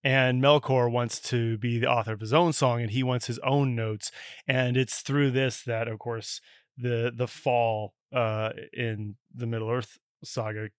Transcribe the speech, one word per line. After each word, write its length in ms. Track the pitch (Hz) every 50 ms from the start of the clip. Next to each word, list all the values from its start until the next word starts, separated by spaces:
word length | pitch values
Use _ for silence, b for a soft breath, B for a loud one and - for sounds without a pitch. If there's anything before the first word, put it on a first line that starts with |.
| -
And 400 | 139 131 135 131 127 127 127 131
Melkor 480 | 139 147 147 - - 131 127 120 120
wants 300 | 117 123 120 110 - - - -
to 280 | - 120 117 117 113 107
be 200 | 104 120 117 117
the 80 | 117
author 240 | 131 123 120 110 113
of 80 | 110 101
his 140 | 110 107 120
own 180 | 156 175 170
song, 300 | 151 - 143 127 120 120
and 100 | 117 110
he 120 | 104 131 131
wants 240 | 127 127 123 -
his 120 | - 117 -
own 360 | - 135 135 143 139 131 120
notes. 360 | 113 113 110 110 107 - - B B B B B B B
And 280 | - 131 131 127 123 123
it's 260 | 127 131 - - -
through 300 | - - 135 143 143 135
this 300 | 123 131 135 131 123 - -
that, 240 | 123 117 113 117
of 120 | 117 110 104
course, 420 | - 117 113 113 104 - - - b b b b b b _
the, 340 | - 120 123 120 113 117 123 120
the 120 | 117 123
fall, 640 | 120 - - - 139 123 120 117 113 110 107 107 101 _ _ _ _ -
uh, 360 | 127 117 110 110 107 110 110 - - - - -
in 420 | - 120 117 110 104 107 104 98 _ _ _ -
the 140 | 120 120
Middle-earth 520 | 117 117 113 110 110 120 127 117 - - _ _ _ _ _ -
saga 460 | - - - 110 107 107 107 107 101 _